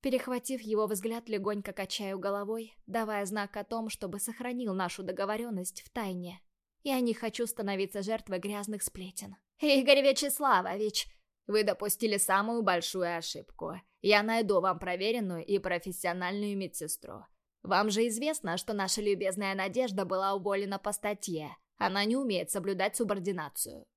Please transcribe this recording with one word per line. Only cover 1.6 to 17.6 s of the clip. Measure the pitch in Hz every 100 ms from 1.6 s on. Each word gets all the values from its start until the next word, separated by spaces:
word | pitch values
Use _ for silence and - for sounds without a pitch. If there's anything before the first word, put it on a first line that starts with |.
| 202
качаю | 196 190 - 196 196
головой, | 196 202 202 226 220 - -
давая | 220 220 208
знак | 196 214 202 208
о |
том, | 202 226 220
чтобы | - 196 202
сохранил | - 226 247 247 233
нашу | 185 180 -
договорённость | 185 185 196 220 233 196 180 -
в | -
тайне. | 247 202 180 175 180 _ _ _ _
Я | 285 262
не | 240
хочу | 220 226 220 233
становиться | - 202 196 190 202
жертвой | 196 220 214 185
грязных | 196 208 202 208
сплетен. | - - 185 - 202 190 _ _
«Игорь | 302 277 269 277
Вячеславович, | 277 269 285 - 285 196 185 196 214 - - - _ _ -
вы | 208
допустили | 208 190 208 - 220 202
самую | - 190 214 233
большую | 196 175 170 185 170 170
ошибку. | 165 147 - - 165 175 _ _
Я | 185 208
найду | 214 226 208 196
вам | 190 170
проверенную | 180 180 202 233 196 170
и | - 196
профессиональную | 190 175 185 175 185 175 180 202 208 202
медсестру. | 190 - 156 - - - - _ _ _